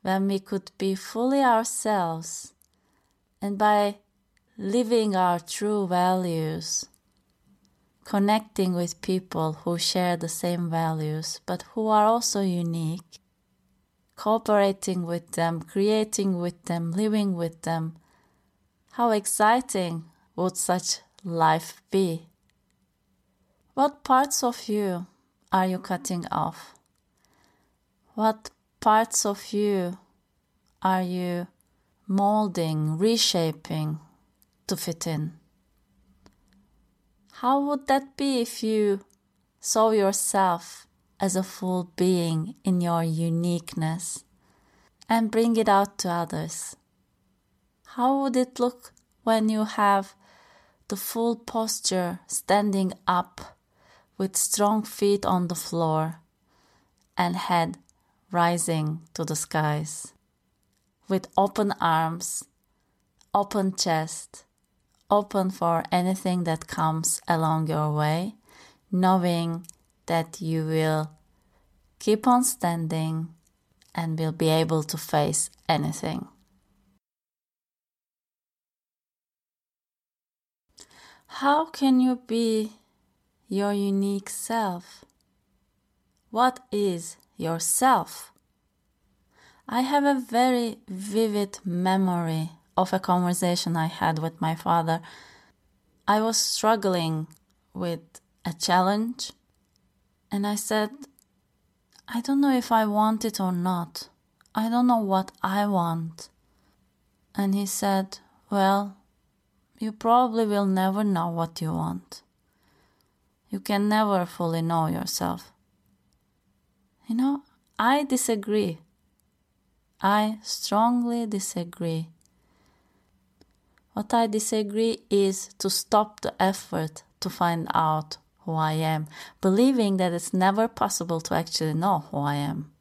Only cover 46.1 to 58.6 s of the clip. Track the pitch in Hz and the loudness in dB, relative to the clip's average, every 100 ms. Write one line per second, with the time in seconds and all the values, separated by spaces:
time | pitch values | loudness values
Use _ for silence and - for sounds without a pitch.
46.1 | 170 165 156 165 - - - _ _ _ | -2 -2 -4 -6 -10 -12 -16 _ _ _
47.1 | _ _ _ _ _ _ _ - - 247 | _ _ _ _ _ _ _ -16 -2 0
48.1 | 277 269 247 247 - 247 247 - _ _ | 2 0 0 -2 0 -2 -2 -20 _ _
49.1 | _ - 226 220 214 214 - 202 202 196 | _ 0 2 2 0 -2 2 4 4 0
50.1 | - _ _ _ _ _ _ _ 196 - | -14 _ _ _ _ _ _ _ -8 -6
51.1 | 233 233 226 233 226 220 - - 185 175 | -2 0 -2 -4 -4 -4 -4 -2 -2 -2
52.1 | 180 _ - - 202 208 196 190 - - | -6 _ -10 2 2 4 0 -2 -2 0
53.1 | 180 180 - - - _ _ _ _ _ | 0 -2 -10 -18 -20 _ _ _ _ _
54.1 | _ 190 - - - 208 214 214 - 202 | _ -4 -2 -2 2 2 2 -2 0 2
55.1 | 202 196 180 175 175 - 165 165 156 160 | 2 2 0 0 -6 -6 -2 0 0 -2
56.1 | 165 _ _ _ _ _ _ _ _ _ | -6 _ _ _ _ _ _ _ _ _
57.1 | - 175 180 - 175 165 - _ _ _ | -2 -2 -2 0 0 0 -4 _ _ _
58.1 | _ _ 175 170 175 | _ _ 2 2 2